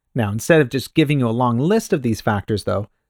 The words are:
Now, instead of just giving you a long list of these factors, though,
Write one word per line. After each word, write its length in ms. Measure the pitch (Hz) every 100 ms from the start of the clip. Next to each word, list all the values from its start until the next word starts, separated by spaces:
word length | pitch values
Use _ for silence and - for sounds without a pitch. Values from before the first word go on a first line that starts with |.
| _ 135
Now, 160 | 104
instead 280 | 110 - 160
of 100 | 131
just 260 | 135 - -
giving 240 | 147 147
you 100 | 120
a 20 |
long 280 | 117 123 117
list 340 | 156 220 -
of 80 | 170
these 180 | 127 107
factors, 440 | - 104 - 107
though, 240 | - 98 101 _ _